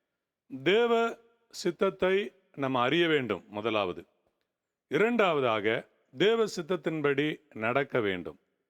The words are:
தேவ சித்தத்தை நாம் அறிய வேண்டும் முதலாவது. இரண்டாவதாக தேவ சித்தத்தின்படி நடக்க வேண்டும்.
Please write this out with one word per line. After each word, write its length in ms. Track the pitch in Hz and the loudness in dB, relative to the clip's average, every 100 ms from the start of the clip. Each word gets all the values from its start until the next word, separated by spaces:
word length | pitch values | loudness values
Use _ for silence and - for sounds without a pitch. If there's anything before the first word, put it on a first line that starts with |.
| _ _ _ _ _ 135 | _ _ _ _ _ -6
தேவ 560 | 135 214 233 226 233 - _ _ _ | 0 2 4 2 0 -4 _ _ _
சித்தத்தை 840 | - 180 170 196 190 185 196 220 _ _ | -6 -6 -2 -2 0 0 0 -2 _ _
நாம் 200 | - 135 | -6 -2
அறிய 340 | 131 123 165 165 | 0 2 2 2
வேண்டும் 360 | 151 117 90 - | 2 0 -4 -4
முதலாவது. 580 | 104 113 110 95 82 - _ _ _ _ _ _ _ - | -6 -2 0 -2 -4 -14 _ _ _ _ _ _ _ -6
இரண்டாவதாக 1000 | 139 220 240 190 151 127 110 104 123 - _ _ 127 | 0 0 2 2 2 0 0 0 -2 -6 _ _ 0
தேவ 280 | 190 226 | 2 2
சித்தத்தின்படி 960 | 214 - 151 180 165 160 143 139 151 - _ | 0 -4 -6 -4 -4 -2 2 2 2 -2 _
நடக்க 480 | 110 110 131 135 131 | -6 0 0 0 0
வேண்டும். 380 | 104 92 78 73 _ _ _ | 0 -2 -6 -14 _ _ _